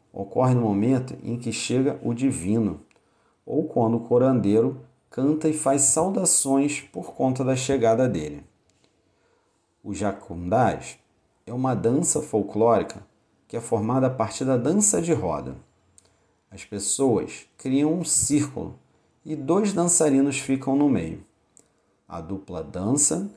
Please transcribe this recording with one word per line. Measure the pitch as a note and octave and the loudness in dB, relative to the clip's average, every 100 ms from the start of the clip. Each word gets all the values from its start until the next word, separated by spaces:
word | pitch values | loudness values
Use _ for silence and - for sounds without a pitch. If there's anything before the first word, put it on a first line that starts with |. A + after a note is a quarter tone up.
| _ | _
ocorre | - G2 - B2+ B2 | -14 -6 0 2 4
no | |
momento | A2+ G2 A2+ C3 B2+ - | 2 2 2 0 -2 -10
em | - A#2+ | -8 -6
que | A#2+ | -6
chega | A2 - B2 C3+ D3+ | -6 -2 0 0 -2
o | - | -4
divino, | A#2 C3+ F#2 F2 A2 G#2 E2 - _ _ _ _ _ - | 0 0 0 0 2 0 -2 -14 _ _ _ _ _ -6
ou | C#3+ D#3+ | -2 -2
quando | - A#2 A#2 | 0 0 0
o | A#2 | 2
curandeiro | B2 C3 B2 G2+ G#2+ B2+ - - _ _ | 4 4 4 4 4 2 -2 -14 _ _
canta | - C3+ D#3 D#3 | -2 0 2 0
e | |
faz | D#3 C3+ C#3 | 0 0 2
saudações | - - F3+ F#3+ F3+ - C#3 C3+ C#3+ - | 2 2 0 0 0 0 2 2 2 -2
por | - - - | -10 -14 -12
conta | - C3 B2+ | -2 -2 0
da | C3 C3 | 0 0
chegada | - C3+ A2+ A#2 B2+ | 0 2 4 4 2
dele. | E2+ D2+ D2 - _ _ _ _ _ _ _ _ _ _ _ _ _ | 0 -6 -10 -18 _ _ _ _ _ _ _ _ _ _ _ _ _
O | - | -10
jacundás | F#2 G#2 F#2+ - F2 F2 A2 A2+ D#2+ - - _ _ _ _ - | -4 -4 -4 -10 -10 0 2 2 0 -8 -20 _ _ _ _ -12
é | |
uma | B2 C3 | -6 -2
dança | A2+ G2+ C3+ E3+ - | 0 0 0 0 -2
folclórica | - A2+ G2+ G#2 A2+ A2 F2 G2 - _ _ _ _ | -2 -2 -2 2 4 4 0 -10 -20 _ _ _ _
que | A#2 | -10
é | |
formada | - A2+ G#2+ C3 C3 | -4 -2 0 0 0
a | |
partir | B2+ A2 - | 0 -4 -2
da | C3 B2+ | 0 0
dança | B2 G3 G#3 F#3 | 2 2 2 0
de | E3+ | 0
roda. | C#3+ F#2 D2 B1+ C2+ _ _ _ _ _ _ _ _ _ | 0 0 -4 -8 -14 _ _ _ _ _ _ _ _ _
As | F#2+ - | -20 -12
pessoas | G#2 - - C3+ G#2 - - - _ | -8 -4 0 2 2 0 -12 -20 _
criam | C3+ C3+ D3+ | -2 0 2
um | F3 | 0
círculo | D#3+ - - C#3+ - - F2 - _ _ _ _ | 2 2 4 2 0 -6 -10 -12 _ _ _ _
e | - | -10
dois | D#3 C3+ F#3 G#3+ | -6 0 2 2
dançarinos | F#3+ F3 - D#3 C3+ C#3 C3+ | 2 2 4 4 4 2 0
ficam | - C3+ C3+ C3+ | -2 -2 0 2
no | D3 | 4
meio. | A2 E2 - - _ _ _ _ _ _ _ - | 2 -2 -10 -16 _ _ _ _ _ _ _ -14
A | E2+ | -12
dupla | E2 G2 - E2+ | -8 -10 -10 -12
dança | D2+ F2+ G2 C#3+ - E3 G3 | -10 -6 -2 0 0 -2 -6